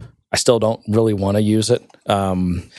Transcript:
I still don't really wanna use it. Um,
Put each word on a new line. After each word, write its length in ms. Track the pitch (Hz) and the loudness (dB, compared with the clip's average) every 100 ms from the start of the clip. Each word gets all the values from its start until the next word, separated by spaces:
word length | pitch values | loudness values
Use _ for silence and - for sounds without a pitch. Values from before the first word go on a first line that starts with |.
| - _ _ | -20 _ _
I 40 | - | -2
still 220 | - 117 | 0 2
don't 200 | 110 113 - | 0 -4 -2
really 260 | 107 113 101 | 0 2 0
wanna 240 | 98 104 | 0 0
use 320 | 107 110 110 | 2 0 2
it. 100 | 123 - _ - | -2 -2 _ -4
Um, 640 | 101 98 92 90 87 - | -2 0 0 -2 -4 -8